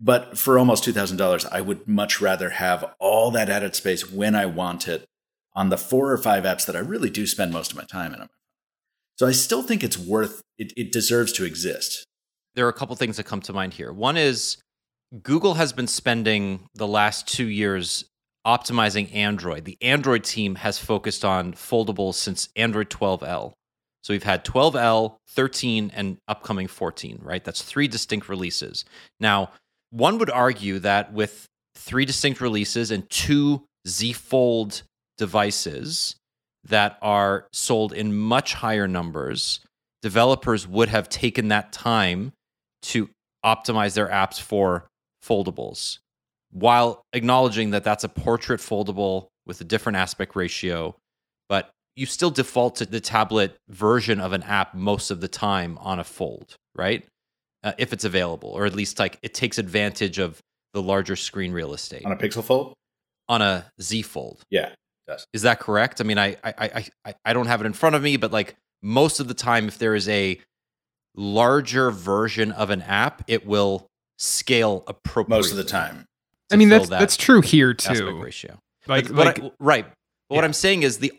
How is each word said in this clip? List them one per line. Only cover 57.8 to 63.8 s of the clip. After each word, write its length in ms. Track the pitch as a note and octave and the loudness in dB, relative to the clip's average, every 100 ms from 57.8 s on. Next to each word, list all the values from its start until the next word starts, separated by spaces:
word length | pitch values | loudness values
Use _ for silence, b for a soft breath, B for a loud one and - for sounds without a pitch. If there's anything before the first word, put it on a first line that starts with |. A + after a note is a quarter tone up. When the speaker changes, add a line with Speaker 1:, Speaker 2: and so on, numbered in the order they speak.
| B2+ | -6
Speaker 2:
it's 120 | G#2+ | -4
available, 440 | G#2+ F2+ F2 E2 G1+ | -2 0 -2 -4 -8
or 140 | F#2 | -4
at 100 | G2+ | -2
least, 240 | G2 G2 - | -2 -6 -2
like, 200 | F#2+ - | -4 -4
it 120 | - | -12
takes 240 | - A#2+ - | -4 -4 -2
advantage 600 | F#2+ G#2 G#2 - G2+ F2+ | -2 -2 -2 -2 -4 -2
of 220 | F2 D#2 _ _ _ | -4 -6 _ _ _
the 80 | G2+ | -6
larger 360 | F#2 G2 F#2 F#2 | 0 0 0 -6
screen 360 | - G2+ F2+ | -6 -6 -6
real 220 | F2 D2+ | -6 -8
estate. 300 | D2 - - G2 | -10 -12 -10 -8
Speaker 1:
On 60 | |
a 40 | F#2+ | -4
Pixel 260 | G#2 A#2 | -4 -4
Fold? 300 | - C3 - - _ _ _ _ - | 0 0 0 -12 _ _ _ _ -2
Speaker 2:
On 140 | A#2 | 2
a 240 | G2+ F#2 E2 - | 2 0 -6 -14